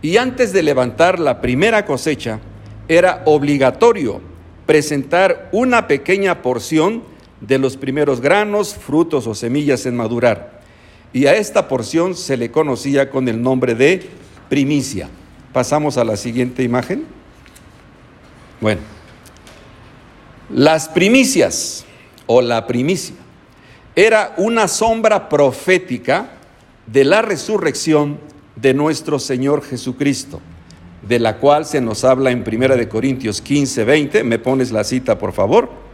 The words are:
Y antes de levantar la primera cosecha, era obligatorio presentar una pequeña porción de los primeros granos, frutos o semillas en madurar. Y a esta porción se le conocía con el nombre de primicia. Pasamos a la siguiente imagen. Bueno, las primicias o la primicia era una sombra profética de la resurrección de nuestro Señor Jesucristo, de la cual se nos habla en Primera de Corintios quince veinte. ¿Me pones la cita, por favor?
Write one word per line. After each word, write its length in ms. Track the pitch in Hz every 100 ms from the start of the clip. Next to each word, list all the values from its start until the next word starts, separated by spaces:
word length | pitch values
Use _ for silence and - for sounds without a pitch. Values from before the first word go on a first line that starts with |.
Y 140 | 151 196
antes 360 | 254 254 240
de 100 | 190
levantar 560 | 156 131 123 104 170 180
la 220 | 151 120
primera 440 | - 123 214 220 208
cosecha, 540 | 135 - 147 120 110 - - - - -
era 320 | 160 185 - -
obligatorio 920 | 151 143 143 131 127 233 220 127 90 - - - - -
presentar 840 | 151 147 147 135 170 190 175 -
una 340 | 208 254 240 -
pequeña 540 | 139 139 196 196 170
porción 600 | 127 120 - 156 170 226 - - - -
de 180 | - 135
los 200 | 135 135
primeros 420 | 131 135 143 127
granos, 540 | 131 196 208 208 202 -
frutos 500 | - 151 165 139 117
o 80 | 104
semillas 500 | 117 135 147 131 131
en 100 | 120
madurar. 680 | 110 120 120 104 - - - - - - -
Y 140 | - 139
a 80 | 190
esta 340 | 208 214 -
porción 460 | 131 107 160 180 175
se 200 | - 131
le 160 | 117
conocía 580 | 156 156 120 139 139 135
con 200 | 135 127
el 120 | 113
nombre 340 | 123 131 123 113
de 340 | 139 185 - - - - -
primicia. 580 | 139 135 147 123 95 73 - - - -
Pasamos 440 | - 123 151 147 131
a 60 |
la 140 | 113 101
siguiente 460 | 123 117 123 123
imagen. 420 | 123 123 123 208 320 - - - - - - - - - - - - - - -
Bueno, 220 | 110 104 - - - - - - - - - - - - - - - - -
las 400 | 117 143 160 -
primicias 960 | 185 190 254 254 175 104 - - - - - - - -
o 140 | 117
la 260 | 120 117 110
primicia 480 | 120 139 185 - - - _ _ _ - - - -
era 380 | 214 220 202 -
una 320 | 202 233 214
sombra 640 | - 226 226 220 208 -
profética 1000 | 147 139 123 - 185 185 123 - 160 247 - - _ _ _ -
de 200 | 110 135
la 160 | 202
resurrección 1000 | 220 180 - 214 165 131 170 151 147 147 - - - -
de 160 | 131
nuestro 460 | 131 151 151 - 147
Señor 440 | - 127 135 147
Jesucristo, 800 | 139 123 - - 143 135 - 87 - - - - - - 101
de 120 | 120
la 180 | 113 107
cual 280 | 139 147 156
se 160 | 147
nos 220 | 117 104
habla 280 | 127 131 135
en 120 | 123
Primera 320 | 107 110 131 131
de 120 | 113
Corintios 540 | 110 131 131 120 101
quince 420 | - 143 139 120
veinte. 400 | 110 151 143 -
¿Me 160 | 123 113
pones 320 | 120 135 120
la 120 | 110
cita, 340 | 104 127 123 104
por 160 | 95
favor? 360 | 92 101 185 254 - -